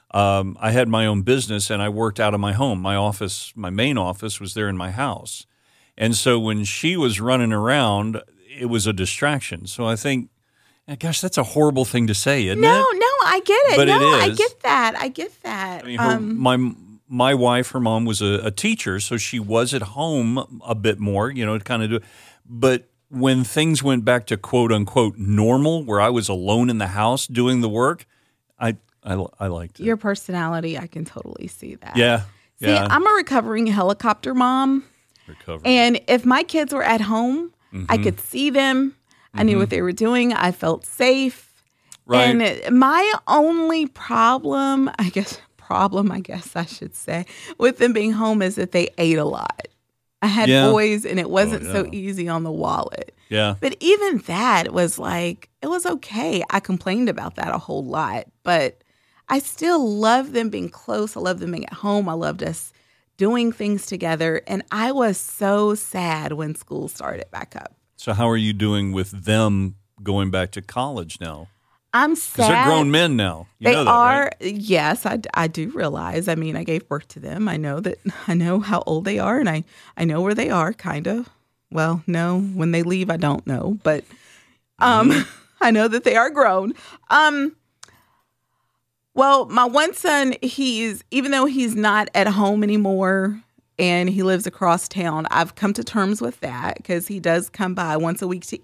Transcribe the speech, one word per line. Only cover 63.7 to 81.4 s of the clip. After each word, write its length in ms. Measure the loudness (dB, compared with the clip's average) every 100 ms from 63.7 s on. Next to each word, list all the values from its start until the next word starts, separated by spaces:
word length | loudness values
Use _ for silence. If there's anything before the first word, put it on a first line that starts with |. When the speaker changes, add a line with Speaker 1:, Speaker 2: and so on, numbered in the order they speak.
| -4 -4
Speaker 2:
together. 540 | -6 -4 -2 0 -2 -4
And 160 | -6 -6
I 200 | -4 -2
was 260 | 0 0 0
so 560 | -6 -4 0 2 2
sad 600 | 0 -6 -6 -4 -4 -6
when 200 | -6 -6
school 340 | -8 -10 -10 -10
started 420 | -10 -10 -10 -12
back 240 | -14 -14 -16
up. 180 | -18 -20 _ -12
Speaker 1:
So 180 | -4
how 160 | 0 2
are 80 | 2
you 160 | 0
doing 380 | 0 0 0 0
with 320 | -2 -4 -6 0
them 500 | 2 4 2 0 -6 _ -12
going 260 | -4 -2 0
back 200 | -2 -4
to 100 | -6
college 580 | -8 -6 -4 -6 -10 -12
now? 260 | -12 -12 -18 _ _ _ _
Speaker 2:
I'm 160 | 0 2
Speaker 1:
'Cause 220 | 0 -4
they're 120 | 0 4
Speaker 2:
sad. 180 | 4 4
Speaker 1:
grown 260 | 4 4
men 240 | 4 4 2
now. 320 | 0 -4 -12 _
You 80 | 2
Speaker 2:
They 20 |
Speaker 1:
know 120 | 4 4
that, 40 |
Speaker 2:
are. 320 | 6 6 4
Speaker 1:
right? 100 | 0 -4
Speaker 2:
Yes, 640 | -6 -6 0 2 2 0 -2
I 100 | -6
d-, 140 | -4
I 140 | -2 -2
do 220 | -2 -6
realize. 580 | -4 -4 -4 -6 -4 -2
I 80 | -2
mean, 220 | -4 -6
I 80 | -4
gave 240 | -4 -4
birth 180 | -8 -8
to 120 | -16
them. 260 | -12 -4 -4
I 80 | -2
know 240 | -4 -4
that, 200 | -6 -6 -8
<laughs> 140 | -6 -2
I 60 |
know 260 | 0 2 0
how 240 | 0 -2 0
old 200 | -2 -2
they 120 | -2
are, 220 | 0 0
and 100 | 0
I, 140 | -2 -6 -14 -20 -4
I 80 |
know 160 | -2 0
where 120 | 0 0
they 140 | 0
are, 240 | 0 0
kind 340 | -4 -8 -6 -4
of. 220 | -4 -6 _